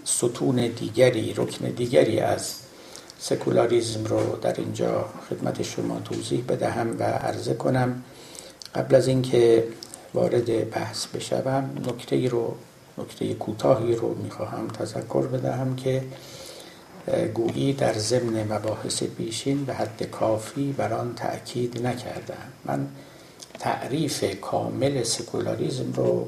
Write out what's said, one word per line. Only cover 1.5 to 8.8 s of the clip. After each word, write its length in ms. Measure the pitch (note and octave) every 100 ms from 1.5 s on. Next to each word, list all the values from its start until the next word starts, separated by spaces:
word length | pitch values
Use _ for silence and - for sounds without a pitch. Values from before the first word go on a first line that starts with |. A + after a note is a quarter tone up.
| - B2
دیگری 540 | A#2+ B2 D3 - -
از 340 | G#2+ - - - - - - - - -
سکولاریسم 880 | - - C3+ B2 A#2 A#2+ A2 G#2+ A2
رو 320 | A2 - -
در 120 | -
اینجا 520 | - A1 A1 A1+ A1 A1 - -
خدمت 340 | - - -
شما 360 | - - A#1 A1+
توضیح 440 | - A2+ A2+ C#3 B2
بدهم 500 | B2 A2+ G#2 A#2 A2+
و 40 |
عرضه 500 | A2+ A#2 A#2 G#2+ A2
کنم. 500 | C3 C#3 B2+ B2+ B2 - - - - - - -
قبل 200 | -